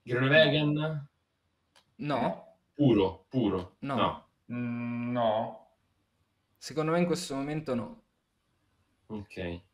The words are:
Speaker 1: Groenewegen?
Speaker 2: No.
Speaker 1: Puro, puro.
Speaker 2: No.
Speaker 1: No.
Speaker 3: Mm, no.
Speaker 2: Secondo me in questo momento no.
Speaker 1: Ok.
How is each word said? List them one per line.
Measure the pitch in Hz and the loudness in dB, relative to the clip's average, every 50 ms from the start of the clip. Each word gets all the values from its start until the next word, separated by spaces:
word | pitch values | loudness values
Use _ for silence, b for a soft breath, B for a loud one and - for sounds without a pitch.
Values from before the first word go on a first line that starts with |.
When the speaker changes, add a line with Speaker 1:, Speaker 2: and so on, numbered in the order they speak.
Speaker 1:
Groenewegen? | _ 123 120 123 135 135 147 160 156 143 139 151 151 147 151 147 151 160 156 147 139 - _ _ _ _ _ _ _ _ _ _ _ _ _ - _ _ _ | _ -2 -2 0 2 6 8 8 8 6 4 2 2 0 0 0 -2 -4 -6 -6 -10 -12 _ _ _ _ _ _ _ _ _ _ _ _ _ -20 _ _ _
Speaker 2:
No. | - 143 147 143 123 123 - - - - - _ _ _ _ _ | -8 -4 -2 -2 0 0 -2 -2 -6 -14 -20 _ _ _ _ _
Speaker 1:
Puro, | - 147 131 110 101 95 92 - - _ _ | 4 6 6 6 6 4 2 -2 -8 _ _
puro. | - 127 113 101 95 92 87 - _ _ | -2 0 0 0 0 -2 -6 -8 _ _
Speaker 2:
No. | - 139 139 | -8 -4 -2
Speaker 1:
No. | 117 104 87 - - - _ _ _ _ - | 0 0 0 -2 -6 -14 _ _ _ _ -10
Speaker 3:
Mm, | 120 123 123 120 120 120 120 120 120 120 120 120 | -8 -6 -6 -6 -6 -6 -6 -6 -6 -6 -6 -4
no. | 123 123 117 113 107 110 117 - - - - _ _ _ _ _ _ _ _ _ _ _ _ _ _ _ _ _ _ | -2 0 2 2 2 0 -2 -4 -8 -16 -20 _ _ _ _ _ _ _ _ _ _ _ _ _ _ _ _ _ _
Speaker 2:
Secondo | _ - - 131 151 156 156 | _ -16 -8 -4 -2 0 2
me | 165 175 | 2 2
in | 175 | 2
questo | 170 156 - - - 139 | 2 0 -2 -2 -6 -6
momento | 135 139 147 151 156 151 - 123 | -6 -4 -4 -6 -6 -4 -2 -4
no. | 117 107 - - - _ _ _ _ _ _ _ _ _ _ _ _ _ _ _ _ _ _ _ _ _ | -4 -4 -6 -14 -20 _ _ _ _ _ _ _ _ _ _ _ _ _ _ _ _ _ _ _ _ _
Speaker 1:
Ok. | _ 110 104 98 _ - 95 92 87 85 87 _ _ | _ -12 -12 -10 _ -10 -10 -8 -8 -8 -10 _ _